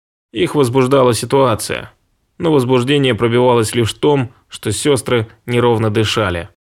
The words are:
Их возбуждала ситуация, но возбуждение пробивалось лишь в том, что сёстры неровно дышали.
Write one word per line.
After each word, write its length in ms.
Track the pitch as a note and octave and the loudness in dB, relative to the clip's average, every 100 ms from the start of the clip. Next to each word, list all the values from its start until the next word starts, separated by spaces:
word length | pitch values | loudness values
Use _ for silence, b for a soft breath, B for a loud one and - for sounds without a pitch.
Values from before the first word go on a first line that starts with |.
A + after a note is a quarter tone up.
| _ _ _ | _ _ _
Их 220 | A#2 F3 | -4 -2
возбуждала 600 | D3+ B2 C3 B2+ C#3 B2 | 0 0 2 2 4 2
ситуация, 760 | A2+ A#2+ C#3 C3 G#2+ - A#1+ - _ _ _ _ - | 0 0 0 2 0 -6 -10 -10 _ _ _ _ -6
но 140 | E3+ | 0
возбуждение 640 | D3 B2 B2+ B2 D3 C3 | 0 2 0 2 0 0
пробивалось 600 | A2 A#2 A#2+ B2+ A#2+ A2 | 0 0 2 2 2 0
лишь 200 | A#2+ A2 | -2 -4
в 40 | - | 0
том, 340 | D3+ C#3 A#2 b b | 0 0 -2 b b
что 220 | - A2+ | -12 -8
сёстры 580 | G2+ D3 C3 - A#2+ A2 _ - | -4 0 0 0 -2 -2 _ -4
неровно 440 | A#2+ A#2+ A2 A2 | 0 2 2 0
дышали. 600 | G#2+ G#2+ A#2+ G2 F2 E2+ _ _ _ | 0 -2 0 -2 -4 -10 _ _ _